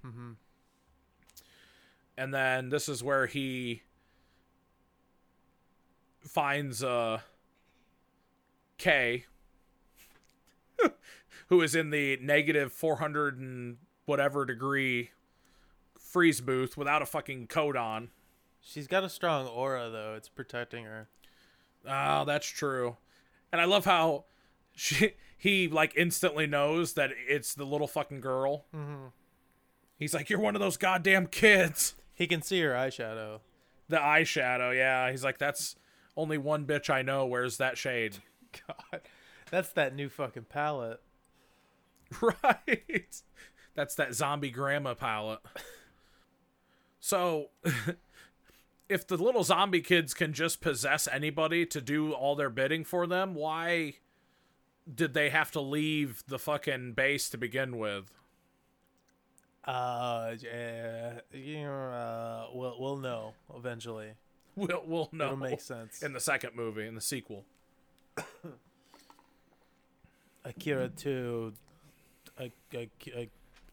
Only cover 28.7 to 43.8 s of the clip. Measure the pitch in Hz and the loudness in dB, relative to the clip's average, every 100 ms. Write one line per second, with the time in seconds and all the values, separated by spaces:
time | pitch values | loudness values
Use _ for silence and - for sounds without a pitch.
28.7 | 160 147 147 131 - _ _ _ _ _ | -12 -10 -12 -16 -20 _ _ _ _ _
29.7 | _ _ - 147 160 143 208 214 202 196 | _ _ -8 -4 -4 -2 0 2 2 0
30.7 | - 190 185 185 190 180 - 220 196 165 | 0 2 2 6 6 4 6 10 10 8
31.7 | 147 - - - - 175 170 - 190 156 | 4 0 -2 -10 -2 0 0 0 2 4
32.7 | 123 131 - 113 110 107 107 - _ _ | 2 0 -2 -6 -6 -8 -12 -16 _ _
33.7 | _ - 160 143 151 160 156 127 123 123 | _ -2 2 6 6 6 2 2 2 2
34.7 | 127 131 127 127 131 135 131 143 143 - | 4 4 4 2 0 -2 0 -2 -2 -6
35.7 | - _ _ _ - 156 151 139 151 143 | -8 _ _ _ -4 -2 -2 0 0 0
36.7 | 147 - 135 131 139 135 123 127 120 131 | 0 2 2 2 0 0 0 -2 0 -2
37.7 | 123 139 123 110 98 - _ - - - | -2 -2 -2 -2 -4 -18 _ -20 -18 -16
38.7 | - - - - - - - - 175 180 | -16 -14 -16 -16 -20 -20 -20 -6 -4 -2
39.7 | - 139 135 143 - 131 123 110 147 151 | 0 0 0 -8 -6 -6 -8 -10 -4 -2
40.7 | 147 117 117 _ _ _ _ _ _ _ | -2 -6 -10 _ _ _ _ _ _ _
41.7 | _ _ _ - - 233 - 285 - - | _ _ _ -18 0 0 2 4 4 2
42.7 | 233 - 320 - - - - - _ - | -2 0 -4 -4 -16 -20 -20 -20 _ -12
43.7 | - | -6